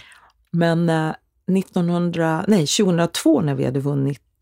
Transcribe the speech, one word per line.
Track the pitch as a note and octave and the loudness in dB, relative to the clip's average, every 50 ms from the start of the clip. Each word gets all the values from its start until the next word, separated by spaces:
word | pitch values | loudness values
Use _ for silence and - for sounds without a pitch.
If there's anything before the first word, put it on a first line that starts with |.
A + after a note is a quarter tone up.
| - - - - _ _ _ _ _ _ | -20 -20 -20 -20 _ _ _ _ _ _
Men, | - E3+ E3+ E3+ E3 E3 E3+ E3 | -2 0 2 2 2 2 2 2
eh, | D#3+ D#3+ D#3 D#3 - - _ _ _ _ _ | 2 0 0 -2 -6 -8 _ _ _ _ _
nittonhundra, | - F#3 F#3+ F#3 - - F#3 F3 E3+ F3 F3 F3 F3 E3+ E3+ E3 D#3+ D#3+ D#3+ - - | -2 0 0 -2 -2 -4 -2 -2 0 0 -2 -2 -2 -2 -2 -2 -2 -2 -2 0 2
nej, | A3 F#3 D3+ | 2 2 2
tjugohundratvå | C#3+ - - G#3+ F#3 F3 E3 E3+ E3+ - - - D#4+ D#4+ B3+ | 0 0 0 2 2 2 2 0 -2 -2 0 0 2 2 2
när | F3 D3 C#3 | 0 0 -2
vi | C3 C3+ | -2 -2
hade | B2+ C3 C#3 | -2 -2 -2
vunnit, | C3+ C#3+ C#3+ C#3 C3+ C#3 C#3+ - _ _ _ _ | -2 -2 -2 -2 -2 -2 -4 -6 _ _ _ _